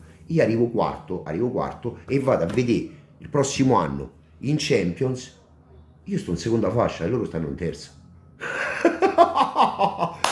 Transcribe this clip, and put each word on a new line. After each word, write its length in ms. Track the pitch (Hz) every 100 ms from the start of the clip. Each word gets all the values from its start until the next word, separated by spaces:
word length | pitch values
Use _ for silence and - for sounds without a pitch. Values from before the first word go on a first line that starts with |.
| - - -
Io 160 | 165
arrivo 240 | 110 113 117
quarto, 560 | 110 76 - - 87
arrivo 260 | 78 82 123
quarto 500 | 95 69 - 120 - -
e 140 | 135
vado 240 | - -
a 40 | 85
vedere 420 | 117 120 95 - - - -
il 120 | -
prossimo 480 | 147 139 - 131 107
anno 340 | 76 69 67 - _ -
in 180 | 120 151
Champions. 800 | - 117 87 87 131 127 - - _ - - - - -
Io 140 | - 202
sto 140 | -
in 60 | 85
seconda 320 | 117 113 95
fascia 360 | 117 85 - 85
e 20 |
loro 180 | 120 92
stanno 220 | 82 76
in 80 | 64
terza. 360 | 85 76 - - - - - -
<laughs> 1800 | - - - - 339 - 381 339 339 277 269 311 - - 196 - 165 - -